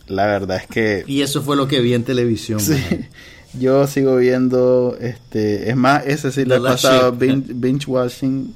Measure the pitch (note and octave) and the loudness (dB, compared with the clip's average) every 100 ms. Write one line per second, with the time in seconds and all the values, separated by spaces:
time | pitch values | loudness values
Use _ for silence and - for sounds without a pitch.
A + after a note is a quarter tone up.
0 | - F#2+ G#2 G2+ F#2+ F#2 - - A2 G2 | -8 -2 0 0 -2 -6 -4 -2 0 0
1 | E2+ C#3 C#3 C#3+ C3+ C#3+ C3+ C#3+ A#2+ A#2+ | -2 -2 -2 -2 -2 0 0 2 2 0
2 | A#2 B2+ A#2+ A2 - A2 G#2+ C#3+ F2 - | 0 0 0 -2 -4 -2 0 0 -2 -6
3 | - - - - - B2+ B2+ C3+ C#3 C#3 | -6 -18 -20 -20 -18 -2 2 4 2 2
4 | C3+ B2+ B2 B2+ B2+ B2+ B2+ B2+ B2 A#2+ | 2 4 4 2 2 2 4 4 2 -2
5 | A#2+ A2 - A2 G#2+ G#2 G2 B2+ B2+ D3 | -8 -10 -8 -2 -2 -2 -2 2 2 2
6 | C#3 D3+ C#3+ B2+ B2+ B2+ B2+ B2+ C3+ C3 | 0 -2 -2 -2 0 2 2 0 2 4
7 | B2+ B2 C3 C3+ C3 B2 B2 C#3 C#3+ B2+ | 2 2 0 0 -4 -4 -2 -2 -2 -2
8 | B2 - C3+ C3+ C3 | -2 -4 -4 -4 -6